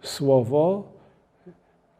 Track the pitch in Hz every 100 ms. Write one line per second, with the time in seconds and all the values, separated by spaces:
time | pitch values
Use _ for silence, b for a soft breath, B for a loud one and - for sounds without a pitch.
0 | - - 139 131 113 143 165 202 196 -
1 | b b b _ 180 - _ _ _ _